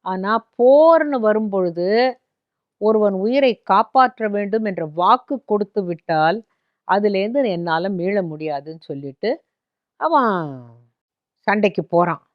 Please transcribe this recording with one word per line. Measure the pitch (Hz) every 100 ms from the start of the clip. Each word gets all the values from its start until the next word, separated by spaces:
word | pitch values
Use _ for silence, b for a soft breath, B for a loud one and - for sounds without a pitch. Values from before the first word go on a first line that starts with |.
ஆனா | 185 185 190 226 - -
போர்னு | 247 277 320 330 302 277
வரும்பொழுது, | 214 214 214 196 180 170 180 220 254 247 _ _ _ _ _ _
ஒருவன் | 208 220 208
உயிரை | 190 202 262 269 208
காப்பாற்ற | - 196 226 262 254 - 220
வேண்டும் | 202 202 220
என்ற | 214 175 160
வாக்கு | 151 180 254 _ 269
கொடுத்து | - 208 202 -
விட்டால், | 180 170 - 160 160 208 - _ _ _ -
அதுலேருந்து | 190 208 196 208 262 254
என்னால | 175 170 160 185
மீள | 190 180 208
முடியாதுன்னு | 175 156 156 143 143 160
சொல்லிட்டு | _ 143 139 135 208 330 _ _ _ _ _ _
அவன் | 320 311 240 185 156 131 120 117 120 _ _ _ _ _
சண்டைக்கு | - 208 202 180
போறான். | 165 170 175 156 _